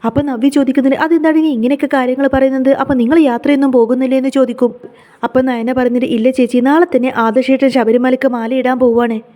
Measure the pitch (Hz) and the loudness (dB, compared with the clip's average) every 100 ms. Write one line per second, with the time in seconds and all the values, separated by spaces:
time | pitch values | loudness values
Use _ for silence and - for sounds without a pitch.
0 | 226 226 294 247 269 285 269 262 262 262 | -2 -2 -4 0 0 0 0 0 0 0
1 | 320 330 311 311 311 254 233 277 285 277 | 0 0 2 0 0 0 -2 -2 -2 -2
2 | 254 262 277 269 269 262 262 277 269 269 | -2 -2 0 2 0 0 0 0 0 0
3 | 233 330 302 233 240 285 277 254 226 254 | 2 2 2 0 0 0 2 2 2 0
4 | 262 269 262 269 254 233 - - - - | 0 0 0 0 -2 0 -2 -4 -20 -20
5 | - _ 240 254 262 247 226 262 254 240 | -20 _ -4 -2 -2 -2 -4 -2 0 0
6 | - 233 226 262 240 247 247 302 349 262 | -2 0 0 0 0 2 2 2 2 0
7 | 247 - 226 226 254 262 269 254 220 240 | -2 -2 0 0 0 2 2 2 2 2
8 | 254 262 269 247 226 262 247 254 254 233 | 0 0 -2 -4 -4 -4 -2 0 2 2
9 | 240 220 220 | 0 -4 -10